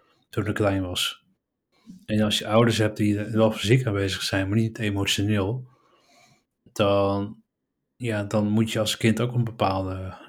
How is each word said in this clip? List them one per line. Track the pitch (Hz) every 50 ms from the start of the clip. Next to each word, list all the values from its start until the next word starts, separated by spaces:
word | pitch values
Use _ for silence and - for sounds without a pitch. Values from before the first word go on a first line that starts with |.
| _ _ _ _ _ _
Toen | - - 101
ik | 101 101
klein | - 104 101 98 98 92
was. | 90 87 - - - - - _ _ _ _ _ _ _ _ _ _ _ _ _ - - - _
En | - 110 107
als | 107 107 104 -
je | - 101
ouders | 110 113 120 117 107 98
hebt | 110 107 -
die | - 107 104 104 104
er | 104 104 113
wel | 107 110 110 110
fysiek | - - 98 123 131 127
aanwezig | 120 101 101 98 95 90 92 -
zijn, | - - 98 95 98
maar | 101 113
niet | 113 110 110 -
emotioneel, | 113 104 101 98 98 - - - 101 104 107 101 95 98 120 131 127 - _ _ _ _ _ _ _ _ _ _ _ _ _ _ _ _ _ _ _ - -
dan, | - 104 101 101 101 101 98 98 101 101 104 - - _ _ _ _ _ _ _ _ _ _ _
ja, | - 123 117 107 104 104
dan | 104 - 107 104 104
moet | 104 110 113 110 -
je | 113
als | 107 104 -
kind | - - 113 110 117
ook | 120 123 123
een | 120 117
bepaalde, | 110 104 - 123 113 95 95 95 92 92 92 95 92 92 - -